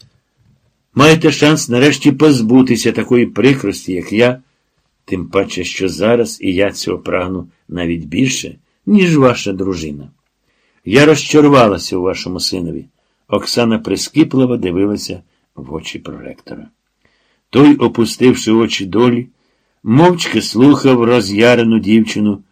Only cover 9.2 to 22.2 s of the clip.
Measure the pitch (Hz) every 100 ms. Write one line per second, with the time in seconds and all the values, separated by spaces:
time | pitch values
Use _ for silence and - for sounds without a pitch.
9.2 | 131 117 - 95 95 90 80 73 67 _
10.2 | _ _ _ _ _ _ - 113 147 147
11.2 | - 151 147 139 113 92 - 92 90 87
12.2 | - 90 - 95 85 80 - _ _ _
13.2 | _ 104 - - 117 110 104 95 - -
14.2 | 156 131 127 120 92 87 101 104 - 90
15.2 | - _ _ - 65 80 - - - 67
16.2 | 64 65 - - - _ _ _ _ _
17.2 | _ _ _ 113 147 147 117 113 113 -
18.2 | 127 120 - 113 110 - 98 95 123 120
19.2 | 123 _ _ _ _ _ - 123 175 170
20.2 | - 113 - 104 135 139 139 127 117 123
21.2 | 98 101 117 120 113 113 95 110 107 113